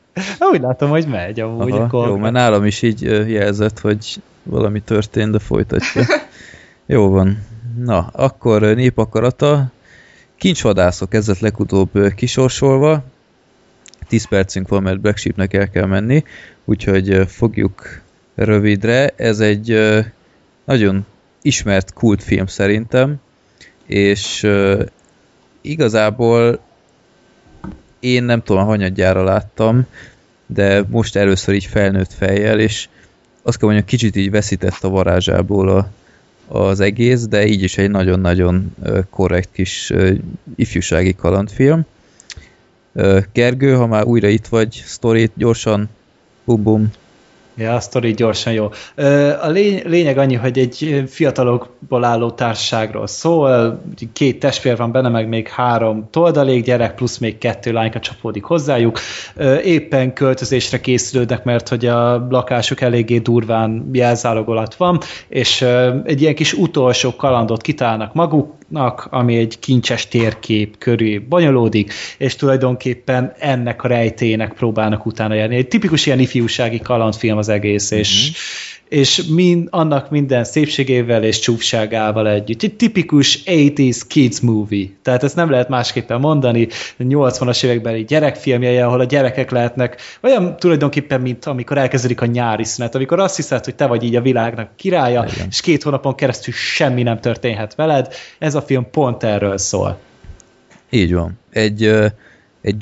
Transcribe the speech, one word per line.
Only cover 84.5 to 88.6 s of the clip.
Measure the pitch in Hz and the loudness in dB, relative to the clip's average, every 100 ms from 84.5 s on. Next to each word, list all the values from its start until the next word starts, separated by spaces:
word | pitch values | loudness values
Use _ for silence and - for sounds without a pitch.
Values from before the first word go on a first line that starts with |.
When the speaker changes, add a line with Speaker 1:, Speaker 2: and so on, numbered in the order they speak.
| 110 104 104 95 - | 0 -2 -4 -6 -6
Speaker 1:
Tehát | - 123 | -2 0
ezt | 139 170 | 0 0
nem | 165 | 0
lehet | 127 123 | 2 0
másképpen | 127 120 123 - 117 | -2 -2 -4 -4 -2
mondani. | 147 151 127 117 117 - - - | 0 2 2 2 0 -4 -14 -6
Nyolcvanas | 127 143 131 120 123 120 | -2 2 2 0 -2 0
évekbeli | 127 117 113 113 | 0 0 -2 -6
gyerekfilmje, | 110 151 147 143 135 120 | -2 0 0 -2 -2 0